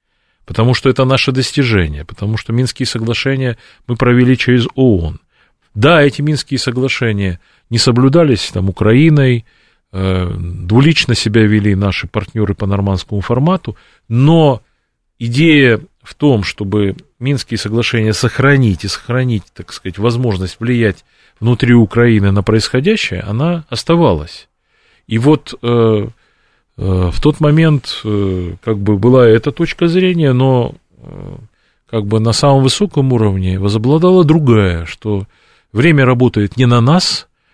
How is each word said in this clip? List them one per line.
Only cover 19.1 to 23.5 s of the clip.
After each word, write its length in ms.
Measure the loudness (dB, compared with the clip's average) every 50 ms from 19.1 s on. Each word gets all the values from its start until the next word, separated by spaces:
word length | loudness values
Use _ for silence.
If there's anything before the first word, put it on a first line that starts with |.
| -4 -4 -2 -2 -4 -4 -6 _
так 200 | _ -20 -18 -18
сказать, 260 | -18 -12 -12 -12 -8 -4
возможность 580 | -2 -2 -2 0 -2 -2 -2 -4 -6 -8 -8 _
влиять 440 | -4 -2 0 0 0 0 -2 -4 _ _ _ _ _ _ _ _
внутри 340 | 0 0 0 0 2 4 4
Украины 560 | 4 4 2 2 2 2 2 2 2 2 0
на 120 | 0 0
происходящее, 800 | 0 0 0 0 0 -2 -4 -2 0 0 -2 -2 -4 -6 -8 -10
она 440 | -8 -6 -6 -4 -2 -4